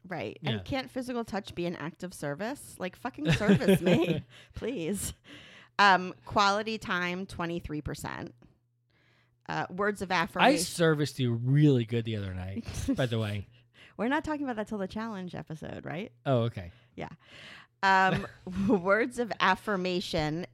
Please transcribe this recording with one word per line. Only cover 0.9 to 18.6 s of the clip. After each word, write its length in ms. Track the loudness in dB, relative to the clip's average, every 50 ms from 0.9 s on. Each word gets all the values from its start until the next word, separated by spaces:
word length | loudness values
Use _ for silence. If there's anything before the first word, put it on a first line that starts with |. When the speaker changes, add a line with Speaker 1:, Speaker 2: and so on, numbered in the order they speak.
Speaker 1:
physical 320 | -8 -8 -6 -4 -4 -6
touch 320 | -4 -4 -6 -6 -6 -6 -6
be 120 | -4 -4
an 100 | -4 -4
act 260 | -4 -8 -10 -8 _
of 100 | -12 -12 -10
service? 600 | -8 -6 -6 -4 -4 -6 -8 -8 -10 -12 -20 -12 -8
Like, 160 | -8 -8 -8
fucking 340 | -8 -10 -10 -6 -2 2 2
service 480 | 2 4 6 4 4 6 6 4 4 6
Speaker 2:
<laughs> 0 |
Speaker 1:
me, 440 | 6 4 6 6 4 2 0 -2 -4 _ -20 -20 -20 _ _
please. 580 | -8 -6 -6 -4 -4 -4 -4 -4 -4 -6 -8 -10 _ _ -20 -20 -20 -20 -20 -20 -20 -20 _ _ 6
Um, 340 | 8 8 8 6 4 -2 -10 -12 _
quality 540 | -2 0 2 4 4 2 0 -2 -4 -6 -6
time, 460 | -4 -4 -2 -2 0 -2 -2 -4 -6
twenty-three 580 | -8 -6 -6 -4 -4 -4 -6 -6 -6 -8 -6
percent. 520 | -6 -6 -8 -6 -8 -8 -8 -8 -10 -12 -14 _ -20 -20 _ _ _ _ _ _ _ _ _ _ _ _ _ _ _ _ _ _ _ -6
Uh, 180 | -4 -4 -4 -6
words 320 | -4 -2 -2 -2 -2 -2
of 80 | -4 -2
Speaker 2:
I 40 | 0
Speaker 1:
affirmation. 480 | 0 0 0 2 4 6 6 6 4 0
Speaker 2:
serviced 560 | -4 0 2 4 4 4 4 0 -2 0 -2
you 140 | 0 0 0
really 500 | 0 0 2 6 6 8 8 6 6 2
good 200 | 0 -2 -2 -2
the 120 | -2 -4
other 180 | -4 -4 -6 -6
night, 300 | -6 -8 -6 -8 -8 -10 -8 -8 -6 -2 -2 0
by 100 | 0 0
the 140 | 0 0 -2
way. 260 | -2 -2 -4 -6 -8 -10
Speaker 1:
<laughs> 40 | -18 -20 _ _ _ -20 -20 -20 _ -4
We're 80 | -2
not 160 | 0 0 -2 -2
talking 200 | -2 -4 -4 -4
about 100 | -4 -4
that 140 | -6 -6 -6
till 100 | -4 -6
the 80 | -6
challenge 480 | -6 -6 -8 -8 -6 -8 -8 -10 -10 -10
episode, 500 | -12 -12 _ -12 -12 -10 -12 -12 -10 -10
right? 280 | -8 -8 -8 -10 -12 _ _ _
Speaker 2:
Oh, 180 | 2 2 2
okay. 280 | 2 0 -2 -6 -12 -12 -16 -20 _ _ _
Speaker 1:
Yeah. 140 | -12 -12 -12 -12 _ _ -20 -20 -20 -20 -20 -20 -20 -20 _ _ _
Um, 460 | 2 4 6 6 6 4 4 0 -2 -6 -12 -16 -14 -10 -6 -2